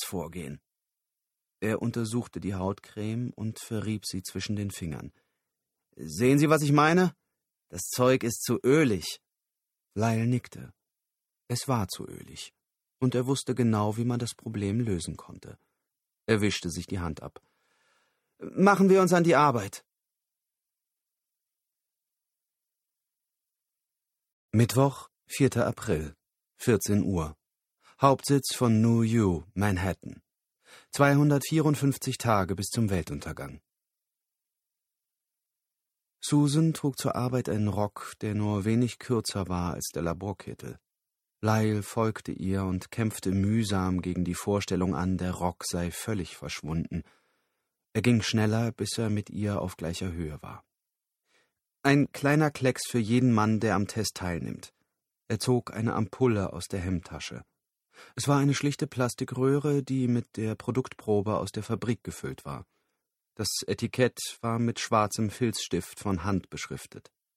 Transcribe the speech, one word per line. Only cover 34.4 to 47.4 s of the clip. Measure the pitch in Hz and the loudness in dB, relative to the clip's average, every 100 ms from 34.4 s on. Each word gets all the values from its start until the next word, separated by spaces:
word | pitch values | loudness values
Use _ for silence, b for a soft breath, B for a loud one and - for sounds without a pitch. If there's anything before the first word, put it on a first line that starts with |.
| _ _ _ _ _ _ _ _ _ _ _ _ _ _ _ _ _ _ | _ _ _ _ _ _ _ _ _ _ _ _ _ _ _ _ _ _
Susan | - 147 147 147 160 | 0 4 4 4 2
trug | 151 143 - | 2 -4 -2
zur | 139 - | -2 -2
Arbeit | 123 127 - | -2 -2 -2
einen | 104 104 | -2 0
Rock, | 98 104 - - - | 0 -2 -4 -16 -8
der | 110 104 | -4 -2
nur | 104 104 101 | -2 0 0
wenig | 113 123 - | 0 0 -4
kürzer | - 117 - 101 92 | -2 -2 -2 -4 -4
war | 90 87 | -2 -4
als | - - - | -4 -8 -4
der | |
Laborkittel. | 82 80 98 95 - - 60 - _ _ _ _ _ _ | -4 -4 -6 -10 -12 -14 -14 -16 _ _ _ _ _ _
Lyle | 107 110 107 107 | 0 2 2 0
folgte | 98 - 110 - - | -2 -2 0 -2 -8
ihr | - 95 98 95 | -6 -2 -2 -2
und | 92 - | -4 -6
kämpfte | - 110 - 98 | -4 -2 -2 -2
mühsam | 98 98 113 104 98 92 92 | 0 2 0 0 0 0 0
gegen | 90 90 87 | -2 -2 -2
die | 87 | -4
Vorstellung | - 101 - 90 90 | -2 -2 0 0 0
an, | 71 92 90 | 0 0 0
der | 90 | -2
Rock | 90 87 - - | -2 -4 -4 -6
sei | 87 87 | -4 -4
völlig | - - 107 82 - | -6 -6 -6 -6 -10
verschwunden. | 73 - 76 82 - 85 - _ _ _ | -12 -10 -6 -4 -4 -6 -10 _ _ _